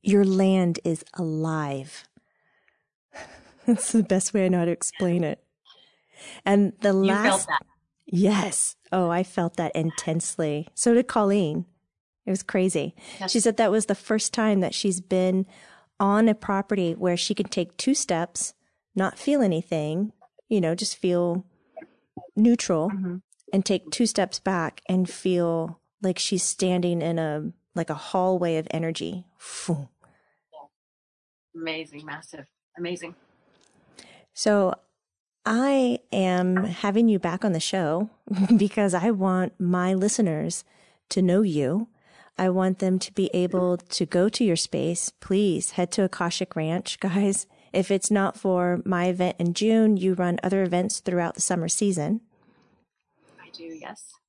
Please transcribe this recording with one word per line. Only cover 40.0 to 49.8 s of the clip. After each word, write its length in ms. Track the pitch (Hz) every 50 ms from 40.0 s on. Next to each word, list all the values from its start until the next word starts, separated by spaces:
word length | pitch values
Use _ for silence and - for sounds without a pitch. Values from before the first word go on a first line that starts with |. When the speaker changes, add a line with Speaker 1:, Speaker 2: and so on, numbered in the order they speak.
| 185 214 - - 226 180 156 151 160 170 170 - - _ _ _ _ _ _ _ _ _
Speaker 1:
to 100 | - 196
know 220 | 180 180 175 190 220
you. 460 | 196 156 147 139 127 160 202 233 - _ _ _ _ _ - - _ _
I 120 | - 185 185
want 320 | 180 190 185 190 190 185
them 180 | - 190 185 185
to 140 | - - -
be 180 | - 190 - -
able 440 | 180 180 180 180 190 185 180 180
to 280 | 175 - _ - - 185
go 220 | - - 175 180 214
to 140 | - - 254
your 140 | 208 170
space. 520 | 165 - - - 151 135 160 175 175 - - - _
Please 520 | - - 196 196 208 196 165 147 175 - -
head 200 | - 180 175 -
to 100 | - 196
Akashic 540 | 185 - - 180 170 175 - 185 - -
Ranch, 420 | 165 156 156 165 185 - - - -
guys. 480 | - 196 170 202 202 202 196 - - _ _ _ _ _ -
If 200 | - 185 - 196
it's 180 | 190 - -
not 260 | 214 202 196 190 -
for 460 | - - 196 185 180 180 180 175 175 -
my 220 | - 185 175 175
event 300 | 185 180 180 180 180 - -
in 160 | 175 175 175
June, 420 | - 208 220 220 226